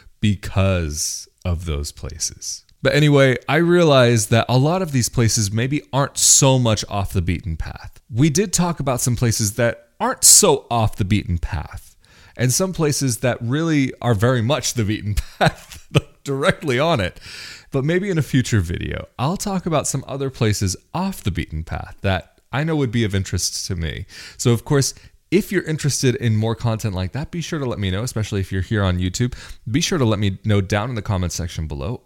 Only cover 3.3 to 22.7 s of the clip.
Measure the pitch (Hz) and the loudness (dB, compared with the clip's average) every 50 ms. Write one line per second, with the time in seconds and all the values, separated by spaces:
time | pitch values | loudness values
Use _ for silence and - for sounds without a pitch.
3.3 | 127 - - - 135 160 170 170 175 175 170 160 139 131 123 120 120 113 104 - | 4 0 -2 0 0 2 4 4 4 6 6 6 6 6 6 6 4 2 2 2
4.3 | 117 113 - - - 127 131 151 170 190 190 165 139 131 113 - - - 120 110 | 2 2 2 4 2 2 4 2 2 0 -2 0 0 0 0 0 0 2 2 2
5.3 | - 113 107 98 107 110 120 131 143 147 - _ - 131 143 - - - - - | 2 2 0 0 -2 -2 -2 -2 -2 -4 -4 _ -2 -2 -2 -2 -2 0 4 4
6.3 | - - - 135 131 131 123 113 107 - - - - 101 98 - - 98 85 87 | 6 6 6 6 6 4 4 4 2 0 0 -4 -4 -4 -4 -2 -2 -2 0 0
7.3 | 90 - - - 80 - - 76 - - - - - - _ _ - 107 143 165 | -2 -4 -4 -6 -6 -6 -8 -10 -10 -12 -14 -18 -18 -20 _ _ 0 2 2 4
8.3 | 135 185 196 185 175 - 180 175 165 - 139 139 127 117 - 127 120 - 127 117 | 4 2 2 2 0 0 0 0 -2 -2 -2 -2 -2 -2 0 0 0 2 2 0
9.3 | 107 - 113 101 107 - 123 117 - - - _ _ _ 202 240 254 - - - | 2 0 0 -2 0 0 0 0 0 -4 -10 _ _ _ -4 -4 -2 2 4 6
10.3 | - - - 185 147 - - - 120 117 110 104 - - 110 90 107 101 - - | 6 8 8 6 4 4 0 -2 0 0 0 0 0 -2 -2 0 0 0 0 -2
11.3 | 90 82 - - - 78 78 - - - - - - _ _ _ _ - - - | -2 -2 -2 -4 -6 -8 -8 -10 -12 -16 -16 -18 -20 _ _ _ _ -20 -20 -20
12.3 | _ - 120 131 120 - 185 190 175 - 165 147 135 - 139 135 117 - - 123 | _ -2 -2 0 2 0 0 -2 0 0 0 0 0 0 -2 -2 -2 0 -2 -2
13.3 | 113 - 120 113 127 151 165 165 160 147 135 123 - - - 117 117 98 104 123 | -2 -2 -2 -2 -2 0 0 2 2 2 2 0 -2 -4 0 0 2 2 4 2
14.3 | 131 123 107 117 147 127 - - - 123 110 98 110 - - 104 101 - - - | 2 2 2 0 0 -2 -2 -2 -2 0 0 0 -2 -2 -4 -4 -4 -4 -4 -6
15.3 | - - - 156 - - - - - - - - - - - - - _ _ 143 | -2 0 0 0 0 -2 -8 -20 -20 -20 -20 -2 0 0 0 0 -6 _ _ -6
16.3 | 139 135 143 190 185 - - 151 123 120 143 165 170 127 95 85 - - - - | -4 0 2 0 0 0 -2 -2 0 2 2 2 2 0 0 -2 -4 -8 -16 -18
17.3 | - - - - - - - _ - 139 131 151 170 185 233 208 185 160 135 - | -18 -16 -16 -18 -18 -20 -14 _ -4 -2 0 2 2 0 0 0 0 -2 -2 0
18.3 | - 135 120 - - 107 87 80 85 - - 73 71 - - - _ - 117 147 | 0 0 0 2 0 0 0 0 -4 -6 -6 -6 -8 -8 -10 -12 _ -4 -4 -4
19.3 | 185 - - 214 190 185 - 185 160 143 - - - 143 127 - 127 139 139 135 | -4 -4 -4 -4 -4 -4 -2 -2 -2 0 0 -2 -4 -6 -6 -8 -8 -6 -6 -6
20.3 | 135 - 117 110 101 - 107 95 90 - _ _ - 160 185 196 185 - - 104 | -2 0 2 2 2 2 0 -2 -4 -4 _ _ -6 -4 -4 -4 -6 -4 -6 -4
21.3 | 80 85 - - - 78 80 - - - - - - - - 98 95 87 - - | -4 -4 -6 -6 -6 -8 -8 -8 -8 -10 -10 -12 -14 -6 -2 -2 -2 -2 -4 -8
22.3 | _ _ _ _ - 127 151 165 | _ _ _ _ -6 -4 -2 -2